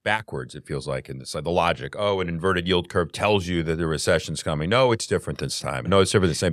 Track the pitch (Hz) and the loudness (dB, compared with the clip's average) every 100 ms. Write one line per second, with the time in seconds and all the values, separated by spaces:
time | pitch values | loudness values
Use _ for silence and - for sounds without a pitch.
0 | 104 107 - 71 64 71 - 71 69 65 | -2 -2 -4 -10 -10 -12 -8 -6 -4 -6
1 | - 65 64 78 80 87 85 80 73 - | -6 -12 -10 -6 -2 2 2 0 -4 -2
2 | 104 98 87 82 95 90 87 90 - 95 | 0 0 -2 0 0 2 2 0 0 -2
3 | 80 - 104 101 87 85 80 82 82 76 | -2 0 2 2 2 -2 0 0 -2 0
4 | - 82 - 78 87 76 82 120 131 113 | 2 2 0 -6 -4 -2 2 4 4 2
5 | - 92 - 69 69 - 69 67 71 98 | 0 -4 -4 -6 -6 -6 -6 -4 4 4
6 | 95 107 92 - 92 | 6 4 4 2 0